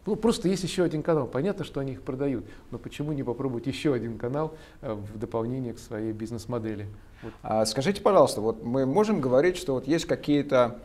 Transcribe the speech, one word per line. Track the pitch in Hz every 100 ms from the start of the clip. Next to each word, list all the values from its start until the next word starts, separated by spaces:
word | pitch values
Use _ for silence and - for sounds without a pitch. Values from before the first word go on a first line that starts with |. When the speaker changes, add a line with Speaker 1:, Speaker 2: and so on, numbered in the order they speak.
| -
Speaker 1:
Ну, | 143
просто | 226 160 175
есть | 190
еще | 165 -
один | 165 151
канал. | 147 160 117
Понятно, | 127 180 196
что | 147 147
они | 139
их | 127
продают, | - 131 139 123 - - -
но | 117
почему | - - 147
не | 143
попробовать | 123 117 131 - 135
еще | - 156
один | 123 113 107
канал, | 120 143 156 156 - -
э, | 139
в | 107 101 110
дополнение | 113 117 113 131 123
к | 113
своей | - 107 110
бизнес-модели? | 107 110 117 101 123 110 104 101 101 - -
Вот. | 117 -
Speaker 2:
А | 113 110
скажите, | 110 - 139 196
пожалуйста, | 226 190 135 -
вот | 107 110
мы | 120 131 131
можем | 165 214 196
говорить, | 135 123 175 180
что | -
вот | 131 -
есть | 165 160
какие-то, | 127 - 147 139 131 120 110